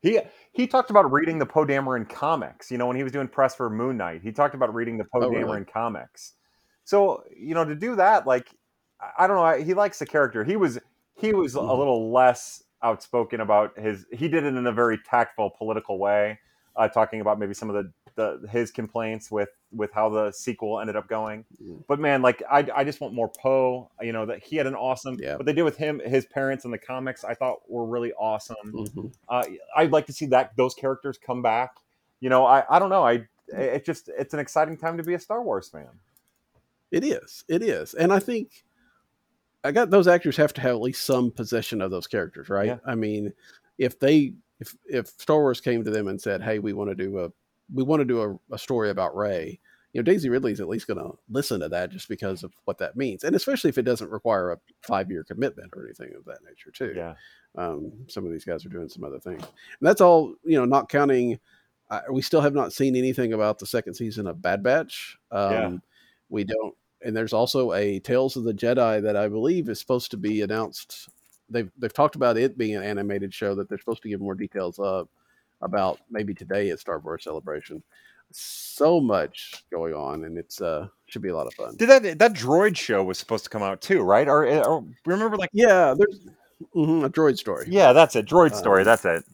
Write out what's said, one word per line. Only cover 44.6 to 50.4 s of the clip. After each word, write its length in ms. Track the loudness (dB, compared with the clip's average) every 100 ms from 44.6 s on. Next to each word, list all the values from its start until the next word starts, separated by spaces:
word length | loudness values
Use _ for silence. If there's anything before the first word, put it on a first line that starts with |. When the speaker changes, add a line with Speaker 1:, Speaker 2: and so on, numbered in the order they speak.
| -20 -20 -6
Speaker 2:
if 220 | -6 -6
Star 300 | -14 0 2
Wars 240 | 4 0
came 220 | -2 -2
to 80 | 0
them 160 | -2 -4
and 120 | -6
said, 220 | -4 -4
"Hey, 180 | -2 -4
we 140 | -4
wanna 220 | -4 -6 -4
do 240 | -6 -4
a, 100 | -8 _ _ _ _
we 100 | -4
wanna 220 | 0 0 2
do 160 | 0
a, 340 | -2 -6 _ -14
a 20 |
story 320 | -4 -2 0
about 260 | 0 -2 -2
Rey," 440 | -2 -2 -6 -12 _ _ _
you 80 | -4
know, 20 |
Daisy 260 | 0 2 2
Ridley's 320 | 0